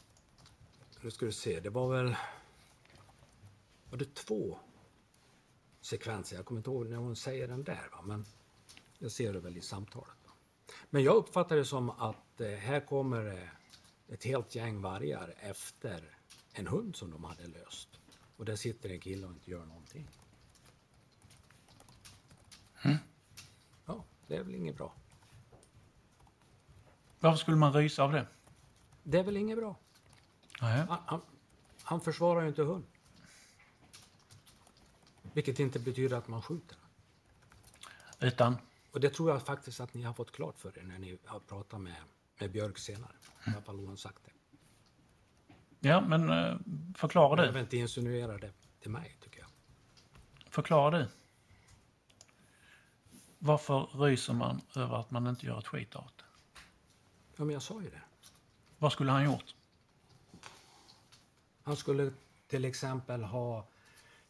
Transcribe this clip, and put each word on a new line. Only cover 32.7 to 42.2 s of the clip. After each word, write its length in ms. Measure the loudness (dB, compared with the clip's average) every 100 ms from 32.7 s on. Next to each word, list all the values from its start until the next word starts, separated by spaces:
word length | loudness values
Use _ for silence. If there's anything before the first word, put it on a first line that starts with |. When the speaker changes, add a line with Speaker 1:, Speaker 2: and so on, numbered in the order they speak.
| 0 -6 -18 -20 -20 -20 -20 -20 -20 -20 _ -20 -20 -20 -20 _ -20 -20 -20 -20 -20 -20 _ -20 -20 -6
Speaker 1:
Vilket 260 | -2 -2 0
inte 200 | 0 0
betyder 380 | -4 -2 0 0
att 100 | -4
man 140 | -8
skjuter. 360 | -6 -8 -10 -20 -20 -20 _ _ _ -20 -20 -20 -20 -20 -20 -20 -20 0
Speaker 2:
Utan? 380 | 0 4 4 4 -6 -20 _
Speaker 1:
Och 80 | 0
det 100 | 0
tror 220 | 2 2
jag 100 | 0
faktiskt 380 | -2 -6 -8 -12
att 140 | -10
ni 100 | -8
har 100 | -8
fått 180 | -8 -10
klart 280 | -8 -10 -10
för 200 | -16 -14
er 40 |
när 160 | -14 -12
ni 200 | -12 -14 -14
har 140 | -16
pratat 420 | -12 -14 -12 -12
med, 140 | -12 -14 -18 _